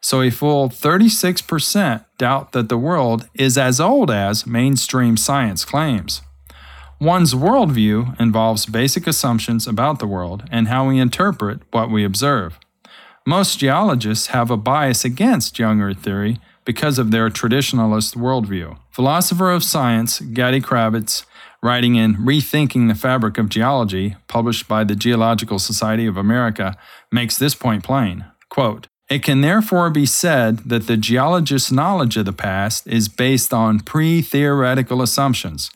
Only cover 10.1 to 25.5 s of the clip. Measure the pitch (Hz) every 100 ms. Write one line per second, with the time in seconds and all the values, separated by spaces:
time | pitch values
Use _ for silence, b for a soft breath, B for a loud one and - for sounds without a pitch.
10.1 | 98 90 98 - 117 113 127 135 135 127
11.1 | - 190 185 104 101 - 117 113 110 101
12.1 | 95 139 135 87 - _ _ B B B
13.1 | B - 170 196 - 139 143 214 139 107
14.1 | 107 - - 117 117 110 139 143 117 127
15.1 | 123 226 214 - - 113 107 101 95 -
16.1 | 98 104 117 b b - 117 156 135 113
17.1 | 113 113 107 117 131 135 123 113 107 107
18.1 | 123 123 131 104 98 80 73 _ - 131
19.1 | 160 180 175 185 180 170 165 123 117 117
20.1 | - 143 120 123 131 127 127 113 113 107
21.1 | - - B B B 117 123 120 120 110
22.1 | 98 117 151 135 151 143 127 117 104 131
23.1 | 127 110 104 107 110 117 139 110 95 98
24.1 | 95 _ 117 117 110 - 107 107 104 117
25.1 | 120 113 113 110